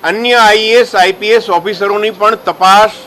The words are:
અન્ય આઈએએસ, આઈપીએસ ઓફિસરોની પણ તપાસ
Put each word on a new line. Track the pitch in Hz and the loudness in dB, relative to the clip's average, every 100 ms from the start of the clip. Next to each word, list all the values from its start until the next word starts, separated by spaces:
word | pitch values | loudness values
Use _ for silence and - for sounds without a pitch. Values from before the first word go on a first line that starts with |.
| 160 | -4
અન્ય | 208 240 240 | -4 0 2
આઈએએસ, | 220 214 220 233 233 | 4 2 2 0 2
આઈપીએસ | 202 190 185 208 226 208 175 | 0 0 -2 0 -2 0 -4
ઓફિસરોની | 185 185 202 208 214 185 | -4 -6 -4 -2 -4 -2
પણ | 208 220 - | -2 -2 -8
તપાસ | - 185 196 214 - | -2 2 4 2 -2